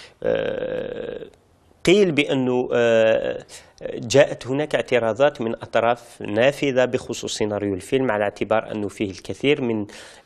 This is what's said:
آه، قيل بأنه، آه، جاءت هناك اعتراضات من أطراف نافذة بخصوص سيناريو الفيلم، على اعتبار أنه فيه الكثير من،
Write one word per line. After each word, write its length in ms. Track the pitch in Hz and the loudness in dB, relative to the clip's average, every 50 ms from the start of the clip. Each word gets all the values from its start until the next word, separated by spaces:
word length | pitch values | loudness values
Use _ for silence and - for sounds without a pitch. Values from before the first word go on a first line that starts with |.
| - - _ - - | -20 -20 _ -4 -2
آه، 1040 | 57 57 55 - - - - - 53 52 - - - - - - - - - - - - _ _ _ _ _ _ _ _ _ - | 0 0 0 0 -2 -4 -4 -4 -4 -6 -6 -6 -8 -8 -8 -8 -10 -10 -12 -14 -16 -20 _ _ _ _ _ _ _ _ _ 4
قيل 260 | 165 185 208 202 180 | 4 6 6 6 4
بأنه، 580 | 143 139 143 147 147 135 127 127 123 123 131 135 135 | 2 0 0 0 0 0 0 0 0 0 0 0 0
آه، 720 | 120 120 117 113 113 110 110 110 - - 62 - - - - - - - - _ - - - - | 2 4 4 4 6 6 4 4 2 0 -2 -6 -6 -10 -16 -20 -20 -20 -20 _ -12 -10 -10 -8
جاءت 540 | - 127 113 - 135 151 - 147 - - | -8 -4 2 4 4 4 4 2 -10 -6
هناك 280 | 120 131 139 151 151 - | -4 -4 -2 -2 -2 -2
اعتراضات 680 | 127 113 - 127 120 113 113 107 101 139 147 143 - | -2 0 2 0 2 2 2 2 2 2 2 2 0
من 140 | 113 113 113 | -4 -4 -4
أطراف 680 | - 117 - - 113 110 117 120 - - - - - | -6 -8 -2 0 2 2 2 0 0 -4 -20 -16 -12
نافذة 640 | 107 104 104 110 120 143 143 - 147 139 123 127 127 | -8 -2 2 4 4 4 2 2 -2 0 2 2 2
بخصوص 520 | 123 123 123 - - 120 - - 110 - | 2 0 -4 -4 -6 -10 -8 -6 -6 -4
سيناريو 360 | - 110 104 104 101 101 101 98 | -2 -2 -2 -2 -2 -2 -2 -4
الفيلم، 380 | 92 - - 135 131 131 120 | -4 -4 -2 -2 0 0 0
على 120 | 107 104 104 | 0 0 0
اعتبار 480 | 101 - - - 101 110 110 101 - | -2 -2 -4 -2 0 0 0 0 -2
أنه 160 | 110 107 104 | -6 -6 -6
فيه 240 | 95 - - 110 98 | -6 -4 -4 -6 -6
الكثير 500 | 90 - - - 95 - - 135 147 139 | -6 -10 -10 -12 -8 -2 0 0 2 2
من، 240 | 131 113 110 107 101 - - - - - - - _ | 0 -2 -2 -4 -4 -8 -12 -20 -20 -20 -20 -20 _